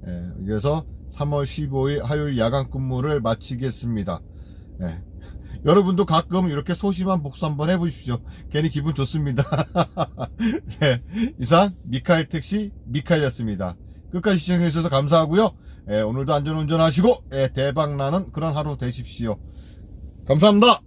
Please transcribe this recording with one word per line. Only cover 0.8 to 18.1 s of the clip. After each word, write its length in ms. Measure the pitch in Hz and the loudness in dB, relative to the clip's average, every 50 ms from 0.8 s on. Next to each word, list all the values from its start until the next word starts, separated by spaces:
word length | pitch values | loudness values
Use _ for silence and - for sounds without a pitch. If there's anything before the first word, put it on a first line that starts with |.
| 156 - - - - - | -4 -8 -14 -16 -16 -16
삼월 360 | - - 147 147 147 143 143 | -8 -4 -4 -2 0 -2 -2
십오 440 | 135 - - 151 139 135 135 131 139 | -4 -4 -6 -6 -4 -2 0 0 0
일 140 | 143 147 - | 0 -2 -2
화요일 340 | 117 147 151 151 147 139 120 | -2 -2 -2 -2 -2 0 2
야간 320 | 113 117 135 139 131 127 | 2 2 2 0 -2 -2
근무를 520 | - 131 135 131 127 127 127 151 151 143 | -4 -4 -4 -2 -2 -2 0 0 0 0
마치겠습니다. 1000 | 117 113 113 110 - - 135 120 127 131 117 - - 117 117 107 98 87 87 82 - - - - - - - - - - - - | 2 0 -2 -2 -4 -8 -6 -4 -4 -4 -6 -4 -6 -4 -2 -2 -2 -4 -4 -6 -8 -14 -18 -18 -18 -18 -18 -20 -20 -18 -12 -8
예. 220 | 90 87 80 - - - - - - - - - - - - - - | -8 -8 -8 -8 -12 -14 -16 -18 -16 -16 -16 -16 -14 -14 -14 -4 2
여러분도 420 | 143 165 202 202 180 190 175 202 - | 4 6 6 6 4 2 0 2 2
가끔 420 | 160 160 170 - 180 185 185 175 | 2 0 2 2 0 0 0 0
이렇게 240 | 147 143 139 - 180 | -2 -4 -4 -4 -4
소심한 480 | 170 - 196 196 170 185 190 190 180 | -2 0 -2 -2 0 0 0 0 -2
복수 240 | 147 143 131 - - | -2 -6 -8 -6 -4
한번 240 | 156 151 143 151 160 | -4 -2 -2 0 0
해보십시오. 480 | 185 185 170 170 139 - - 135 120 120 - - - - - - | 2 2 0 -2 -4 -6 -6 -4 -4 -4 -6 -10 -16 -16 -16 -4
괜히 200 | - 147 156 160 | -2 0 0 0
기분 260 | - 147 139 156 151 | 0 0 -2 -2 -2
좋습니다. 480 | 127 135 127 - 156 151 143 131 117 139 - - 139 156 - - 175 160 - - - 110 - | -2 -2 -2 -2 -2 -2 -2 0 0 0 0 2 -2 -2 0 0 0 0 0 0 -4 -6 -4
<laughs> 720 | - - 123 - - - 220 226 226 330 - - - - | -4 -10 -10 -10 -6 -2 -2 0 0 -2 -6 -8 -4 0
네, 240 | 160 143 127 120 - - 165 208 233 247 311 - | 2 2 2 2 -2 -6 -4 -2 -2 -2 -2 -4
이상 360 | 127 117 156 165 196 202 180 - - | 0 4 6 6 6 4 0 -6 -10
미카엘 460 | - 117 127 127 - 180 160 160 - | -6 -6 -6 2 2 2 2 2 -2
택시 420 | - 165 139 - 196 208 214 202 - - - | -6 -8 -6 -4 -4 -4 -4 -4 -10 -14 -14
미카엘이었습니다. 920 | - 117 147 139 - 175 156 151 135 123 - 113 110 104 90 95 90 87 - - - - - - - | -6 -6 -6 0 2 2 2 2 0 0 -2 -4 -4 -2 -2 -4 -6 -6 -10 -14 -20 -20 -20 -18 -8
끝까지 280 | - 180 170 214 196 180 | -8 -2 2 2 2 2
시청해주셔서 500 | 151 180 180 175 175 170 151 165 160 156 | 2 2 2 2 2 2 2 0 0 2
감사하고요. 600 | 139 135 139 143 156 165 160 147 160 190 226 202 - - - - - - - - | 2 2 2 6 4 4 4 6 4 4 4 4 2 -4 -18 -20 -20 -18 -8 -2
예, 100 | 104 107 | 0 0
오늘도 320 | 110 107 113 131 135 131 156 | 0 0 -2 -2 0 0 0
안전운전하시고, 920 | 143 143 147 156 156 156 143 160 165 160 160 139 143 180 240 247 - - - - | 0 0 0 -2 -2 0 0 2 4 4 4 4 6 6 6 4 4 0 -8 0
예, 160 | 135 135 127 - | 0 0 0 2
대박나는 800 | 127 131 143 135 147 156 147 147 139 139 139 | 0 -2 0 2 0 0 0 0 -2 -2 0